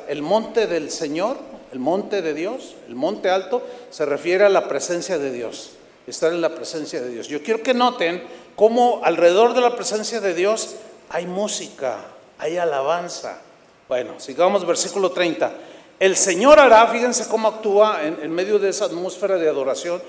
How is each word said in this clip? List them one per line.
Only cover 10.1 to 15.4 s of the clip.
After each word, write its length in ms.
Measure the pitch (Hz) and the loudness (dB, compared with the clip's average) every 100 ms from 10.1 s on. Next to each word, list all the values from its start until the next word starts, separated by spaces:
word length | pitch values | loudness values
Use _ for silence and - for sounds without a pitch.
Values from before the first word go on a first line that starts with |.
| 233 | -4
de 140 | 196 170 | -2 0
Dios 400 | 190 220 - - - - - | 0 0 -4 -12 -18 -20 -10
hay 160 | 165 180 | -8 -6
música, 800 | 180 208 - 175 - 131 104 92 - - - | -4 -4 -4 -10 -8 -6 -6 -10 -20 -20 -8
hay 200 | 151 175 | -4 -2
alabanza. 840 | 170 143 139 170 175 - 120 92 - - _ _ - | 0 0 0 -2 -4 -10 -12 -14 -18 -20 _ _ -6
Bueno, 300 | 127 117 - | -4 -4 -10
sigamos, 480 | - 135 180 202 175 | -8 0 2 2 0
versículo 420 | 165 196 202 185 | -2 -2 -2 -2
treinta. 420 | 180 175 160 | 0 -2 0